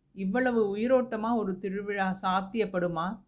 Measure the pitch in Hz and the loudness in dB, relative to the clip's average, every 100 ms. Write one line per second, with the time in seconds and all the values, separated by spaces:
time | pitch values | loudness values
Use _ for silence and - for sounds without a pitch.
0 | _ 190 190 240 254 233 202 202 233 262 | _ -6 -2 0 2 2 2 0 4 4
1 | 247 226 226 240 196 185 196 202 202 202 | 4 -2 0 0 0 -4 -4 -4 -4 0
2 | 190 190 190 185 196 226 196 185 175 165 | 0 0 0 0 0 -2 -2 0 -2 -2
3 | 180 226 | -4 -6